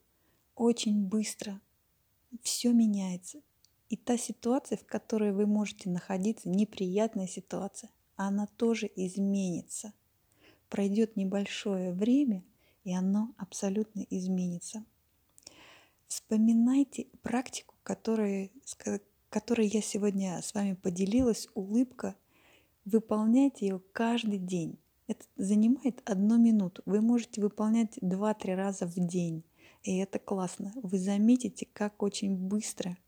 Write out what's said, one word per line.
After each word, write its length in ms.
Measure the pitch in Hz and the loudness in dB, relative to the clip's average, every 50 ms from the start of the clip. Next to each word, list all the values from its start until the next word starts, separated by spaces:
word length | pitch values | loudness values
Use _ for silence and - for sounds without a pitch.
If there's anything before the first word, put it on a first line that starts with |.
| _ _ _ _ _ _ _ _ _ _ _ | _ _ _ _ _ _ _ _ _ _ _
очень 480 | - 233 233 233 233 - 220 208 208 202 | 0 2 2 2 2 0 0 0 0 0
быстро 560 | 185 214 220 208 - - - - 208 196 202 - _ _ _ _ _ _ _ _ _ _ _ _ _ 247 233 | 0 0 -2 -2 -4 -6 -10 -10 -12 -12 -12 -16 _ _ _ _ _ _ _ _ _ _ _ _ _ -18 -10
всё 320 | - - - - - 240 240 | -8 -6 -4 0 2 4 6
меняется. 680 | 233 226 214 202 196 190 185 180 180 - - - 302 - _ _ _ _ _ _ _ _ - | 6 6 4 2 0 -2 -4 -6 -8 -10 -14 -18 -20 -20 _ _ _ _ _ _ _ _ -10
И 80 | 214 | -10
та 200 | - _ - 240 | -6 _ -2 -2
ситуация, 600 | 233 - - 220 - - 233 247 285 - - 220 | -2 -2 -6 -8 -4 -2 0 0 0 -2 -4 -6
в 80 | - - | -8 -6
которой 480 | - - 214 - - 233 214 214 208 196 | -6 -8 -8 -6 -4 -2 0 0 0 2
вы 120 | 196 208 | 2 2
можете 440 | 208 208 208 208 208 - - - 196 | 2 2 0 0 -2 -6 -8 -6 -4
находиться, 580 | 175 180 - - 196 185 185 220 220 - - | -4 -4 -4 -4 -4 -2 0 -2 -2 -4 -4
неприятная 800 | 170 180 196 214 - - - 190 180 180 208 220 220 - 196 190 | -2 0 2 0 0 -2 -4 -4 -2 0 0 0 0 -2 -4 -6
ситуация, 640 | 180 - 190 - - - 175 190 202 - - - - _ _ _ _ _ | -6 -8 -12 -12 -10 -8 -8 -8 -8 -10 -14 -20 -20 _ _ _ _ _
она 320 | - 196 196 196 202 208 | -6 -4 -2 -2 -2 -2
тоже 420 | 208 _ - 240 233 226 220 220 208 - | -4 _ -2 0 0 0 0 -2 -6 -4
изменится. 1000 | 190 185 180 185 196 196 196 196 196 190 180 170 - - - - - - 214 - _ _ _ _ _ _ _ _ _ _ - _ _ _ - | -4 -6 -4 -2 -2 0 0 0 0 0 -2 -2 -4 -6 -10 -12 -12 -12 -14 -16 _ _ _ _ _ _ _ _ _ _ -20 _ _ _ -8
Пройдёт 480 | - - 202 196 202 220 226 220 - | -2 0 0 2 2 2 2 2 0
небольшое 760 | 196 196 190 190 196 202 - - - - 214 196 185 180 185 | -2 -2 0 0 -2 -2 -4 -6 -6 -4 -2 -2 -2 -2 -2
время, 540 | 180 180 208 240 247 277 294 254 202 185 - _ _ _ _ _ _ _ - | -2 0 2 4 4 4 4 2 0 -2 -6 _ _ _ _ _ _ _ -8
и 80 | 185 180 | -4 -2
оно 400 | 185 185 190 196 214 220 240 - | 0 2 2 2 2 0 -2 -6
абсолютно 680 | - 196 - - - - 196 196 214 214 - - 196 196 - | -12 -14 -12 -8 -4 -4 -2 0 -2 -2 -4 -6 -10 -8 -6
изменится. 760 | 190 190 185 185 185 185 180 180 175 175 - - - 220 214 - _ _ _ _ _ _ _ _ _ - - - - - - - - - _ _ _ _ _ - | -6 -4 -2 -2 -2 -2 -2 -2 -4 -6 -10 -12 -14 -14 -14 -16 _ _ _ _ _ _ _ _ _ -20 -20 -20 -20 -20 -20 -20 -20 -20 _ _ _ _ _ -14
Вспоминайте 960 | - - - - 226 214 220 226 226 226 233 247 262 277 277 - - - - - - - | -12 -12 -4 0 2 4 6 6 6 6 6 4 4 4 2 0 -2 -10 -12 -12 -12 -12
практику, 540 | - - - 247 254 - - - - _ _ _ - | -6 -4 -4 -4 -4 -6 -10 -14 -14 _ _ _ -8
которой, 680 | - 196 - - 226 226 220 214 202 196 196 190 190 - - - | -8 -8 -4 -4 -2 0 0 0 0 -2 -2 -4 -6 -10 -16 -16
с 80 | - - | -16 -16
ко-, 260 | - - 208 202 202 - _ _ _ _ _ | -10 -6 -6 -6 -6 -8 _ _ _ _ _
которой 380 | - 214 - - 233 226 220 | -6 -4 -2 0 2 2 2
я 120 | 202 208 214 | 2 2 0
сегодня 600 | 202 - - 202 202 208 196 190 190 185 165 165 | -2 -2 -2 0 0 0 0 0 -2 -2 -4 -6
с 140 | - - - | -8 -6 -4
вами 180 | 202 202 196 185 | -2 -2 -2 -2
поделилась, 760 | 180 - 196 175 180 196 190 214 254 262 240 208 - - - - | -2 -4 -4 -2 0 0 2 2 2 4 2 0 -2 -4 -10 -8
улыбка. 600 | 220 190 196 214 240 262 254 - - - 196 196 _ _ _ _ _ _ _ _ _ _ _ _ _ - | -8 -4 0 2 2 0 0 -2 -8 -10 -10 -10 _ _ _ _ _ _ _ _ _ _ _ _ _ -2
Выполняйте 840 | 196 208 220 220 - 220 214 214 220 233 262 277 277 269 - 208 | 2 2 2 2 2 0 2 4 6 6 8 6 6 4 2 0
её 120 | 196 190 180 - _ - | 0 0 -2 -6 _ -2
каждый 460 | - 226 233 240 240 226 214 202 196 | 0 0 2 2 0 0 0 -2 -2
день. 400 | 185 180 185 175 160 - - - _ _ _ _ _ | -2 -2 -2 -2 -2 -2 -6 -10 _ _ _ _ _
Это 180 | - 220 - - - _ | -10 -10 -10 -12 -12 _
занимает 640 | - 196 190 208 208 214 226 262 302 - 262 - - - - | -4 0 2 4 6 6 4 4 2 0 -2 -4 -4 -4 -2
одну 300 | 202 185 202 214 233 233 | 0 2 4 4 6 6
минуту. 420 | 233 226 220 208 190 175 - - - | 8 6 6 4 2 0 -4 -6 -2
Вы 140 | - 185 214 | 0 2 4
можете 400 | 220 233 240 240 226 - - 214 | 4 4 4 2 0 -4 -4 -2
выполнять 580 | 202 208 - - 214 214 220 233 226 214 - - | -2 -2 0 0 0 2 2 2 2 0 -2 -4
два-три 540 | 190 180 185 190 208 214 214 214 - 196 185 | -4 -2 -2 0 0 0 -2 -2 -2 -4 -2
раза 320 | 185 190 202 196 190 190 | -2 -2 -2 -2 -4 -4
в 80 | 175 170 | -4 -2
день. 480 | 185 180 170 180 180 175 165 160 160 - _ _ _ - - _ _ - | -2 -2 -2 0 -2 -2 -2 -4 -6 -10 _ _ _ -20 -20 _ _ -6
И 140 | 202 190 | -4 -2
это 200 | 185 190 - - | -2 -2 -2 -4
классно. 560 | - - - 208 190 185 175 - - 196 196 208 269 | -6 -6 -4 -4 -4 -4 -4 -6 -8 -12 -10 -10 -10
Вы 160 | 226 180 196 | -6 -4 -2
заметите, 720 | 190 180 196 202 202 214 226 247 247 247 196 - - - - | -2 0 0 2 4 6 6 6 4 2 -2 -8 -10 -12 -12
как 300 | - - 208 208 - - | -6 -6 -6 -6 -4 -2
очень 340 | 208 202 196 - 208 196 196 | -4 -4 -2 -2 -2 -2 -2
быстро 600 | 185 185 190 208 214 220 - - - 196 180 180 - _ | -2 -2 -2 -2 -2 -4 -4 -6 -6 -6 -6 -8 -10 _